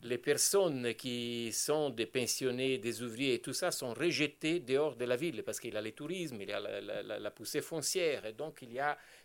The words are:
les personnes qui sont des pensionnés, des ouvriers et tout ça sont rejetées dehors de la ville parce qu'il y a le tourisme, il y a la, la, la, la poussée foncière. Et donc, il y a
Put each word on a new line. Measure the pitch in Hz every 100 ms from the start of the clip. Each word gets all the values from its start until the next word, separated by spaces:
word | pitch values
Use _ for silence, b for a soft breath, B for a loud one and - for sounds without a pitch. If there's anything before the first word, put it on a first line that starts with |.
les | 120 120
personnes | 143 143 - 196 185 135 120
qui | 113 131 120 120 120 117
sont | 107 - 151 147
des | 113 110
pensionnés, | 131 120 - 131 123 135 127
des | 113 110
ouvriers | 120 110 139
et | 120
tout | -
ça | 131 180
sont | - 131
rejetées | 113 170 131 147 - 156 170
dehors | 120 135 151 117
de |
la | 123 123
ville | 170 113
parce | 107 104
qu'il | 120
y | 107
a |
le | 110
tourisme, | - 147 185 160 113
il | 98
y |
a | 104
la, | 104 104
la, | 101 104
la, | 101 104
la | 104
poussée | - 110 151
foncière. | - 165 139 185 170 120
Et | 107
donc, | 110 151 143
il | 120
y | 120
a | 147 147 B B